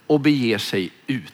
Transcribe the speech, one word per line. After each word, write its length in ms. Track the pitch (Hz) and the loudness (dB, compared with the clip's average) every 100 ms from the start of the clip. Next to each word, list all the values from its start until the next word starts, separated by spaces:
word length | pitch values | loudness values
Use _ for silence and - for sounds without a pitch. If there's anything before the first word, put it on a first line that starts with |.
| - | 0
och 120 | 151 | 2
beger 380 | 151 147 117 104 | 2 2 2 0
sig 340 | - 101 87 - - | -2 -4 -4 -8 -8
ut. 260 | 131 80 | -8 -8